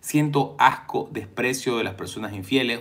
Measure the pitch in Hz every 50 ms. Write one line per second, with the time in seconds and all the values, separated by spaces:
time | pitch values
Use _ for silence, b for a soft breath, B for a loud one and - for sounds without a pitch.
0 | - - - 151 151 151 143 143 135 - - - 123 131 131 - - - - -
1 | - - - 113 104 - - - 120 127 131 135 - 127 117 113 107 95 95 -
2 | 87 90 - 104 107 104 101 101 92 - 131 135 127 120 117 117